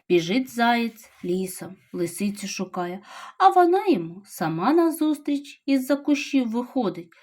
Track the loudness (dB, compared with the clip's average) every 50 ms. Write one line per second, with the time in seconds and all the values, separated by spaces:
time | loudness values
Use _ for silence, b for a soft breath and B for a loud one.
0 | b 2 2 2 2 2 -2 -2 -2 -4 -2 0 2 2 2 0 -2 -4 -6 -12
1 | -20 -20 _ -10 -6 -4 -4 -4 -4 -6 -8 -12 -14 -16 -16 _ _ _ -6 -6
2 | -6 -4 -4 -4 -4 -4 -4 -6 -10 -10 -6 -8 -8 -6 -6 -6 -6 -6 -8 -10
3 | B B B B B B B 4 4 6 6 6 6 6 4 2 4 2 2 2
4 | 0 -6 -12 -16 -18 -18 -8 -6 -4 -4 -2 0 2 4 4 4 4 4 2 0
5 | 0 0 0 -2 -2 -4 -4 -4 -4 -10 -20 _ -2 0 0 0 2 0 -2 0
6 | 2 0 0 0 0 0 0 0 0 0 -2 -4 -6 -4 -4 -2 -2 -2 -4 -6
7 | -14 b b b